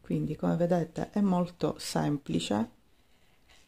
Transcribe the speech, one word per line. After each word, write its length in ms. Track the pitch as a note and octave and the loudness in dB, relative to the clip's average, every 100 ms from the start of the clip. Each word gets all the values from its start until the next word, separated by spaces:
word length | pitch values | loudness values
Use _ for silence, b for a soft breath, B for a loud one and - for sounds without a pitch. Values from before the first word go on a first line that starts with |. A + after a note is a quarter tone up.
Quindi 340 | - E3+ D3+ | -2 -2 -2
come 220 | D#3 F3+ E3+ | -2 0 2
vedete 540 | E3+ F3+ E3 - - | 2 2 0 -4 -4
è 100 | - | 0
molto 560 | G3+ F3+ E3+ - G3+ - | 2 2 0 -2 -2 -2
semplice, 920 | - E3 D3+ D3 - E3 - G#3 A#3 - _ b b b b b b b | -4 -2 0 -2 -2 -4 0 -2 -2 -8 _ b b b b b b b